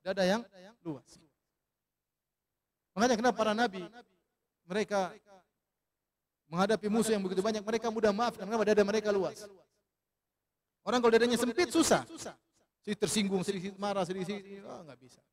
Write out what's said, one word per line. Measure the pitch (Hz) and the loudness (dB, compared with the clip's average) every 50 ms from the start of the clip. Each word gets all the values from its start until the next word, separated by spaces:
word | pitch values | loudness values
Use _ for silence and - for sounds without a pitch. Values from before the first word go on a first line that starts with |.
Dada | _ 180 196 190 190 | _ -6 -2 0 2
yang | 185 196 233 233 - _ 185 180 196 233 _ | 2 2 0 -2 -10 _ -20 -20 -20 -20 _
luas. | _ 170 151 127 _ _ - - _ _ _ _ _ _ _ _ _ _ _ _ _ _ _ _ _ _ _ _ _ _ _ _ _ _ _ _ _ _ _ _ _ _ _ | _ -10 -10 -10 _ _ -20 -20 _ _ _ _ _ _ _ _ _ _ _ _ _ _ _ _ _ _ _ _ _ _ _ _ _ _ _ _ _ _ _ _ _ _ _
Makanya | 185 214 254 254 208 | 0 2 2 2 2
kenapa | 240 254 233 | 2 0 0
para | 233 220 220 208 | 2 0 0 0
nabi, | 214 240 233 190 190 175 165 220 240 - _ _ _ _ _ _ _ _ _ _ _ _ | 0 -2 -2 -2 -8 -14 -14 -16 -20 -20 _ _ _ _ _ _ _ _ _ _ _ _
mereka | 170 180 214 208 - 202 196 190 170 160 208 _ _ 196 190 _ _ _ _ _ _ _ _ _ _ _ _ _ _ _ _ _ _ _ _ _ _ | -6 -4 -4 -2 0 0 -2 0 -2 -6 -14 _ _ -20 -20 _ _ _ _ _ _ _ _ _ _ _ _ _ _ _ _ _ _ _ _ _ _
menghadapi | 156 175 190 202 220 208 208 208 | 0 0 2 2 2 0 0 0
musuh | 208 233 214 220 220 | 2 2 2 2 2
yang | 202 | 0
begitu | 190 185 190 185 185 | 0 -2 -2 0 0
banyak, | 226 220 214 | 0 -2 -4
mereka | 196 208 220 226 226 233 220 | -4 -4 -4 -2 -2 -2 0
mudah | 226 226 214 | 4 4 4
maafkan. | 196 202 240 - - - 190 185 | 4 2 0 -2 -2 -6 -8 -4
Kenapa? | 226 226 208 | 0 0 4
Dada | 202 214 208 202 | 4 6 6 4
mereka | 196 208 214 208 214 202 | 4 2 0 0 0 0
luas. | 196 185 151 - - - 202 - 185 156 _ _ _ _ _ _ _ _ _ _ _ _ _ _ _ _ _ _ _ _ _ _ _ _ | 0 0 -2 -6 -10 -18 -20 -20 -20 _ _ _ _ _ _ _ _ _ _ _ _ _ _ _ _ _ _ _ _ _ _ _ _ _
Orang | 190 226 247 233 | -2 -2 2 4
kalau | 233 226 | 6 6
dadanya | 226 233 247 240 | 6 4 4 2
sempit, | 226 262 247 233 - 359 - | 0 0 -2 0 0 -2 0
susah. | - 330 311 - 220 151 127 - 330 320 - 220 156 _ _ _ _ _ _ _ _ _ | 2 2 4 4 4 2 0 -4 -14 -14 -14 -14 -16 _ _ _ _ _ _ _ _ _
Sedikit | _ - 214 - - | _ -8 -4 -4 -2
tersinggung, | 175 - 220 202 196 196 190 175 | -2 0 0 0 0 0 -2 -2
sedikit | - 196 190 170 196 196 | -2 -4 -6 -6 -10 -10
marah, | 190 202 202 202 196 185 160 | -6 -6 -4 -2 -2 -2 -4
sedikit, | 185 190 185 165 208 202 190 196 196 196 202 | -4 -6 -6 -6 -8 -10 -10 -14 -18 -18 -16
ah, | 220 240 233 180 147 | -16 -16 -16 -16 -18
nggak | 127 123 | -20 _
bisa. | 131 123 - _ _ _ | -20 -20 -20 _ _ _